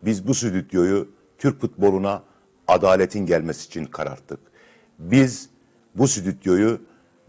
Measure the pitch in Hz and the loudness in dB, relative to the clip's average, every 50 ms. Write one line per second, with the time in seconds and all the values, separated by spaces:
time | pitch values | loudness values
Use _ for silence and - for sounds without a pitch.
0 | 92 101 113 95 92 107 135 - 117 117 90 95 90 - - 92 87 92 98 101 | -2 -2 -4 -4 -2 -2 -2 -2 -2 -2 -4 -4 -6 -2 0 0 2 2 2 0
1 | - - - _ _ _ _ _ - - - - - - - - 95 101 95 95 | -2 -4 -12 _ _ _ _ _ -2 -2 -2 -2 -8 -10 -6 0 2 2 2 2
2 | 95 98 101 101 - _ _ _ _ _ _ _ _ - 90 92 90 95 92 95 | -2 -4 -6 -6 -10 _ _ _ _ _ _ _ _ 2 2 4 6 4 4 4
3 | 95 90 - 107 98 85 87 82 78 80 76 - - - - 87 78 67 - - | 2 0 -2 -6 -2 0 0 0 0 -4 -8 -10 -12 -14 -12 -12 -12 -12 -10 -10
4 | 78 71 69 - - _ 71 69 _ _ _ _ _ _ _ _ _ _ _ _ | -10 -10 -10 -14 -16 _ -16 -16 _ _ _ _ _ _ _ _ _ _ _ _
5 | 80 85 101 131 135 127 120 - - - _ _ _ _ _ _ _ _ _ 92 | -6 0 4 4 4 4 0 -8 -14 -18 _ _ _ _ _ _ _ _ _ 0
6 | - - - - 90 95 92 - _ 95 90 92 104 110 117 95 - _ _ _ | 0 0 0 -2 -4 -6 -6 -6 _ 0 2 4 4 2 0 -2 -8 _ _ _
7 | _ _ _ _ _ | _ _ _ _ _